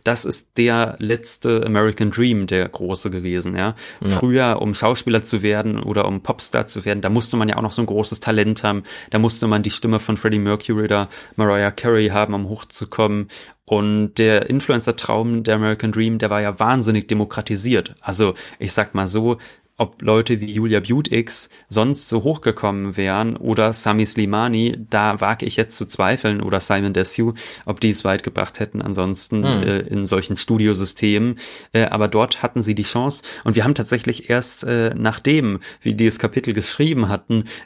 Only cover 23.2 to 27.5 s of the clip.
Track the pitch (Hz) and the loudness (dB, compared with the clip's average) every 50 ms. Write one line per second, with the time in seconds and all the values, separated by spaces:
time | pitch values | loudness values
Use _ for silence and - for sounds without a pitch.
23.2 | 113 113 113 - - - 110 110 110 113 113 - - 110 104 107 107 101 - 113 | 0 -2 -4 -4 -2 -2 0 2 2 2 2 0 2 2 2 2 2 0 0 0
24.2 | 107 98 101 107 117 123 117 110 117 120 - - 110 - - 104 104 107 101 101 | 0 0 0 0 0 2 2 2 2 0 0 -4 -6 -2 0 2 2 2 0 0
25.2 | 107 101 113 - - 113 - - 113 113 - - 107 - - - 95 92 120 127 | 0 0 0 -2 -4 -4 -2 -2 -2 -2 -2 -6 -6 -4 -2 0 2 2 2 2
26.2 | - 107 104 104 104 98 98 95 - - 104 98 101 101 95 92 95 - - - | 0 0 0 0 0 -2 0 0 0 2 2 2 0 0 0 0 0 0 0 0
27.2 | 117 117 113 113 - - | 0 0 -2 -4 -8 -16